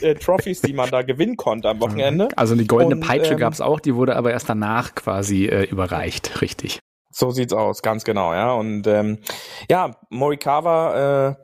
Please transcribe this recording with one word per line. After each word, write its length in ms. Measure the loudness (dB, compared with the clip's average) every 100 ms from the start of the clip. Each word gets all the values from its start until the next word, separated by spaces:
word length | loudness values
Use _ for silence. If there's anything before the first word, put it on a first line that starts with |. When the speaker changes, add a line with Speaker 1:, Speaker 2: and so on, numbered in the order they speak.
| 0
Speaker 1:
äh, 100 | 2
Trophies, 460 | 2 0 0 -2
die 120 | -2
man 160 | 0 0
da 100 | 0
gewinnen 360 | 0 0 0 0
konnte 320 | -2 0 0
am 100 | 0
Wochenende. 460 | -2 0 0 2 0
Speaker 2:
Mhm. 60 | 2
Also 200 | 2 4
die 120 | 4
goldene 280 | 6 6 2
Speaker 1:
Und, 60 |
Speaker 2:
Peitsche 320 | 0 2 2
Speaker 1:
ähm, 60 | 2
Speaker 2:
gab's 220 | 0 0
auch, 180 | 0 0
die 160 | 0 2
wurde 200 | 2 2
aber 140 | 0
erst 180 | -2 -2
danach 460 | -2 0 -2 -4 -6
quasi, 500 | -4 -2 0 0 2
äh, 180 | 0
überreicht, 760 | 0 -2 -2 -4 -6 -8 -8 -2
richtig. 380 | -4 -4 -10 -10 -14 _ _
Speaker 1:
So 220 | -2 -2
sieht's 220 | 0 -2
aus, 280 | 0 0 -2
ganz 220 | -4 -2
genau, 300 | -2 -2 0
ja. 200 | 0 0
Und, 320 | 0 -2 -2 0
ähm, 320 | 2 0 -4 -8 -14 -14 -8 0
ja, 220 | 0 0 -6 _
Morikawa, 1200 | -2 -2 0 0 0 2 2 2 0 2 2 0
äh, 60 | -2